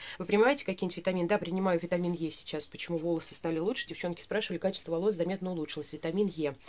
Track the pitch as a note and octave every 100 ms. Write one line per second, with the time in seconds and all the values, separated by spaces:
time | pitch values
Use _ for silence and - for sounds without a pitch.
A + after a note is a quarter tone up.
0 | - - F3 G3+ A#3 C#4+ - F#3 F3+ F3
1 | F3+ F#3 F3 G#3 F3+ F#3 F#3+ E3+ E3+ F3
2 | F3 E3+ D#3+ - - D#3 - - - E3+
3 | E3 E3 - - E3 D#3+ F3+ B3+ - F3
4 | F3 E3 - G3 G#3 E3+ F#3+ G3 - E3
5 | G3 F#3 E3+ F#3 F#3 F3 D3+ - C#3+ D3+
6 | E3 F3+ G3+ D#3+ D3 C3